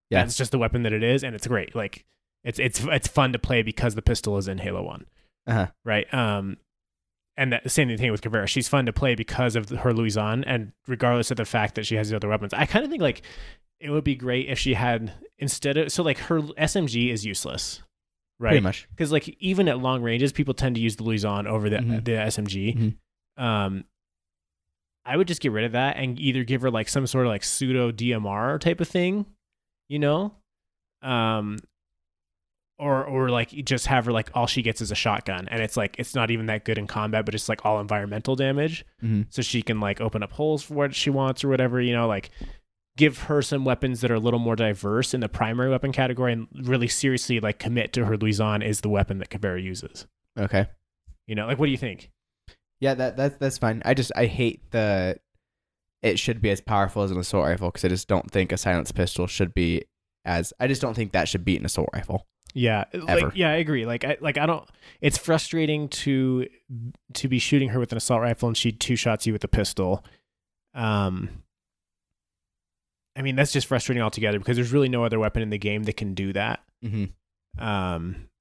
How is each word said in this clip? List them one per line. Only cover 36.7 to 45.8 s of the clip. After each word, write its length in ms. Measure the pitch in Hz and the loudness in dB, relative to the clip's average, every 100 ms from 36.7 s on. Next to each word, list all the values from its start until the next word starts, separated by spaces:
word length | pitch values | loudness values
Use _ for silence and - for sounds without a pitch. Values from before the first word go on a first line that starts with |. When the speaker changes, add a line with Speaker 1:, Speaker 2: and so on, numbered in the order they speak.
| 110 | -2
Speaker 2:
in 100 | 101 | -2
combat, 380 | 110 107 110 | -4 -2 0
but 100 | 104 | 0
it's, 140 | 107 - | -4 -4
like, 160 | 110 | -2
all 160 | 107 107 | 0 0
environmental 560 | 104 104 101 104 131 135 | 0 -2 -2 -4 -2 0
damage. 480 | 135 139 156 165 - _ | 0 2 0 -2 -12 _
Speaker 1:
Mm-hmm. 200 | 113 104 107 | 0 0 0
Speaker 2:
So 100 | - | -2
she 220 | 120 120 | -2 -2
can, 180 | 107 110 | -2 -2
like, 200 | 104 98 | -2 -2
open 220 | 113 107 | -2 -4
up 100 | 101 | -6
holes 300 | - 151 151 | -2 -2 -2
for 120 | - | -2
what 200 | 147 143 | -2 -2
she 140 | - 143 | 0 0
wants 340 | 135 131 131 | 2 2 0
or 60 | 139 | 2
whatever, 320 | 131 127 123 | 2 2 2
you 140 | 123 | 2
know, 120 | 120 117 | 2 2
like, 220 | 98 - - - - _ _ _ - | 0 -6 -12 -14 -14 _ _ _ 4
give 180 | 151 127 | 4 4
her 220 | - 147 | 0 0
some 240 | 127 139 | 2 0
weapons 380 | 131 127 131 117 | 2 2 0 0
that 80 | 123 | 2
are 60 | 113 | 2
a 40 | |
little 200 | 117 117 | 2 2
more 160 | 117 110 | 2 2
diverse 580 | 113 98 101 110 131 | 2 0 0 0 2
in 60 | 127 | 0
the 80 | 110 | -2
primary 420 | - 110 120 131 | -2 -2 0 2
weapon 200 | 127 | 2